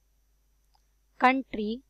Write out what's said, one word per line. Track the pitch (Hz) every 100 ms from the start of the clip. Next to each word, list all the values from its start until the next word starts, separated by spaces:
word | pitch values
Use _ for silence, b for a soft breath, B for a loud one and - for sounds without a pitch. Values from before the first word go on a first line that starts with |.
| _ _ _ _ _ _ _ _ _ _ _ -
country | 254 269 - 214 214 240 -